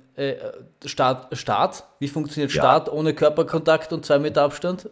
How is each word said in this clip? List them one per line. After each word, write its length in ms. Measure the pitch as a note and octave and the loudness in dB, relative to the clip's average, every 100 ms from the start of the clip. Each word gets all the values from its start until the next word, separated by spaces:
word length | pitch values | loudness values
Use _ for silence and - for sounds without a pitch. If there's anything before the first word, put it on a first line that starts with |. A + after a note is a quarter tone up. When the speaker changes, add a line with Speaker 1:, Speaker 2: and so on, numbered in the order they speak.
| _ - | _ -6
Speaker 1:
äh, 180 | C#3 B2+ G#2+ - - _ | -6 -4 -10 -14 -20 _
Start, 520 | C#3 - B2+ C3 - B2+ | -12 0 0 0 -6 -10
Start? 480 | - G#2+ F3+ - - _ | -2 0 0 -2 -18 _
Wie 100 | C#3 | -6
funktioniert 440 | D#3+ C#3+ - C#3 | -6 -6 -4 -4
Speaker 2:
Ja. 100 | D3 | 2
Speaker 1:
Start 300 | C#3 D3+ D#3 | 4 4 2
ohne 220 | D3+ D#3 | -2 -2
Körperkontakt 800 | D3+ D3+ D3+ - E3 D#3+ D#3+ - | 4 4 4 0 0 2 2 0
und 120 | E3 | -8
zwei 140 | - C#3+ | 2 2
Meter 240 | D3+ D3 | 4 2
Abstand? 480 | C#3+ - F3 F3+ - | 2 0 -6 -6 -10